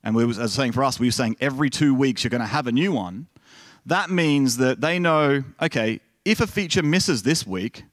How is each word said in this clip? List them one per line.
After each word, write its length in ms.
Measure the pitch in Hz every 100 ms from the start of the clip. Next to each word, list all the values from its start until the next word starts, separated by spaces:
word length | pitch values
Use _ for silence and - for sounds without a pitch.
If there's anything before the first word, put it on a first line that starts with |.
| 117
and 100 | 113
we 80 |
was, 140 | 117 110
as 20 |
I 40 |
was 100 | 117
saying 180 | 98 127
for 140 | 131 135
us, 160 | -
we 60 | 123
were 40 |
saying 240 | 113 117 110
every 280 | 139 135 147
two 240 | - 147
weeks 300 | 131 135 110
you're 60 | 120
gonna 160 | 120 110
have 200 | 143 123
a 60 |
new 220 | 120 190
one, 340 | 143 90 98 170 - _ - - - -
that 240 | 175 175
means 460 | 180 160 143 135 120
that 240 | 127 123
they 200 | 151 180
know, 440 | 170 156 147 139 135 -
"Okay, 380 | 160 - 110 113 _ _
if 160 | - 220
a 80 | 226
feature 340 | 202 180 190
misses 420 | 151 180 185 127
this 220 | 104 165 -
week 380 | 92 107 - -